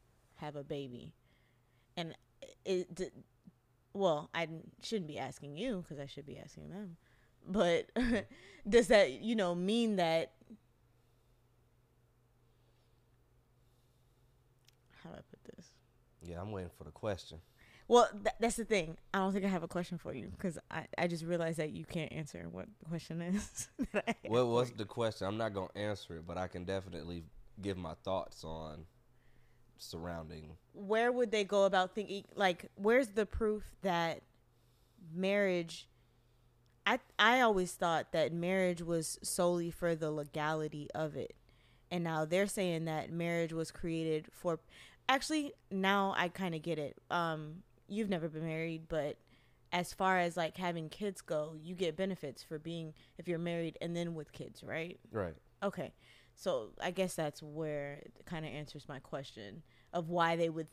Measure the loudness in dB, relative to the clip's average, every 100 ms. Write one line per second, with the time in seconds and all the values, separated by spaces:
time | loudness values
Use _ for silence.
0 | _ _ _ -12 -10 -8 -6 -6 -6 -10
1 | -14 -18 _ _ _ _ _ _ _ -8
2 | -8 -10 _ _ -20 -8 0 0 0 -4
3 | -6 -8 -20 _ -20 -20 _ _ _ 2
4 | 4 4 0 -4 -4 -6 -14 -14 -4 -4
5 | -4 -6 -6 -8 -12 -6 -4 -4 -6 -10
6 | -10 -12 -12 -14 -14 -16 -14 -12 -12 -14
7 | _ _ _ _ -2 2 4 4 2 0
8 | 2 2 -2 -12 -20 -12 6 6 10 8
9 | 8 4 0 2 2 2 2 4 4 4
10 | 4 2 0 -6 -20 -20 _ _ _ _
11 | _ _ _ _ _ _ _ _ _ _
12 | _ _ _ _ _ _ _ _ _ _
13 | _ _ _ _ _ _ _ _ _ _
14 | _ _ _ _ _ _ -20 _ _ -20
15 | -16 -16 -18 -20 -20 -20 -20 -20 _ _
16 | _ _ -10 -8 -6 -6 -6 -10 -16 -6
17 | -4 -4 -8 -16 -18 -20 -20 -12 6 8
18 | 8 4 -4 0 0 0 2 2 0 -6
19 | -4 0 2 2 0 0 -2 -4 -4 -6
20 | -8 -8 -10 -6 -6 -6 -8 -8 -6 -2
21 | -2 -2 -2 0 0 0 -4 -6 -6 -4
22 | -4 -6 -8 -10 -10 -10 -12 -14 -8 -8
23 | -6 -6 0 -2 -2 -8 -10 -6 -2 0
24 | 0 -2 0 2 4 4 2 -2 -6 -2
25 | -2 0 -2 0 -2 -2 -4 -4 -4 -4
26 | -8 -10 -6 -4 -4 -4 -2 -2 -4 -8
27 | -8 -8 -10 -16 -18 -8 -4 -4 -6 -6
28 | -2 -2 -2 -8 -8 -8 -8 -10 -16 _
29 | _ _ -20 -20 -20 -20 -20 -18 -12 -8
30 | -6 -6 -8 -12 -14 -16 _ -10 0 4
31 | 4 2 2 2 2 4 6 6 2 0
32 | -2 -2 -4 2 4 2 -4 0 6 6
33 | 6 2 0 2 0 0 -4 -4 0 2
34 | 2 -2 -10 _ _ _ _ _ _ -20
35 | -8 -2 2 4 6 4 0 -8 -14 _
36 | _ _ _ _ _ _ _ _ 2 2
37 | 2 6 8 10 8 6 2 2 2 2
38 | 2 2 2 2 2 4 4 2 0 0
39 | -2 -6 -4 2 4 4 0 0 0 2
40 | 0 -2 -4 -2 0 0 -2 -6 -6 -4
41 | -4 -4 -8 -10 -20 -20 -20 _ -6 -2
42 | 0 0 2 4 2 2 0 0 0 -2
43 | -4 -2 0 0 0 -2 -4 -4 -4 0
44 | 0 0 -2 -6 -2 -2 -6 -20 -20 -4
45 | 2 2 2 -2 -2 -8 -6 0 4 4
46 | 4 2 0 0 -4 -4 -4 -4 -4 -8
47 | -2 0 0 -2 -6 -12 -18 _ -8 -4
48 | 0 0 -2 -4 -4 -2 -4 -6 -4 -2
49 | -2 -4 _ -20 _ _ _ -2 -2 0
50 | 4 4 4 0 -2 -2 -2 -2 -6 -6
51 | -6 -4 -2 -2 -2 -6 -10 -2 0 0
52 | -2 -2 -6 -8 -10 -8 -6 -6 -8 -12
53 | -18 -10 -4 -2 0 0 -2 -4 -4 -2
54 | -2 -4 -8 -12 -12 -12 -6 -6 -6 -10
55 | -6 -2 -2 -6 -16 _ -4 -4 -8 -10
56 | -20 -20 -20 -6 -2 -2 -2 -4 -2 0
57 | -2 0 -4 -6 -10 -6 -4 -4 -4 -8
58 | -16 -18 -12 -8 -8 -8 -10 -12 -12 -14
59 | -8 -10 -10 -12 -14 -14 -18 _ _ -4
60 | 0 2 4 4 2 0 -6